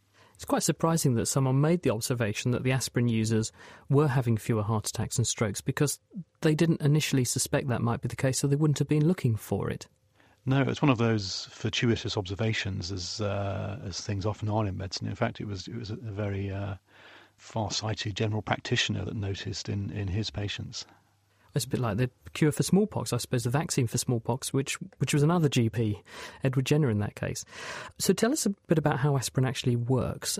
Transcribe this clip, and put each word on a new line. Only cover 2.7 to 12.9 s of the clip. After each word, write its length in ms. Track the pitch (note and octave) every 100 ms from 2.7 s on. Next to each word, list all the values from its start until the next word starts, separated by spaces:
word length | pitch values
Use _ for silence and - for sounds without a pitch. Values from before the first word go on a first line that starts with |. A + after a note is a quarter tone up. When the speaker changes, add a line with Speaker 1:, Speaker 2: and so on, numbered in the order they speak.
Speaker 1:
aspirin 360 | C3 - - A#2+
users 440 | A2+ A2 A2+ A2 - - - -
were 180 | C#3 D3+
having 300 | C3 A#2+ A2
fewer 260 | - A2+
heart 240 | G#2 A2 -
attacks 300 | - G#2 -
and 80 | A2+
strokes, 360 | - A2 -
because 380 | - - C#3+ - _ A#3+ - _
they 120 | D#3+
didn't 280 | D#3 E3 D#3+
initially 420 | D3 D3+ - C3+
suspect 440 | B2 - - C#3+ C3+
that 120 | A#2
might 200 | A#2 A2+
be 80 | B2
the 60 | -
case, 240 | C3+ B2+
so 80 | C#3+
they 80 | C#3+
wouldn't 240 | D#3 C#3
have 80 | C#3+
been 200 | D3+ D3+
looking 280 | F#3 B2+ A2
for 340 | - G2 -
it. 180 | - - _ _ _ _ _ -
Speaker 2:
No, 160 | C3+
it's 200 | B2+ A#2
one 100 | D3+
of 60 | A#2
those 500 | A#2 A2 F#2+ - -
fortuitous 640 | - A2 - B2 A2 A2 -
observations, 760 | F#2 G2 A2+ A2 G2 G2 F2+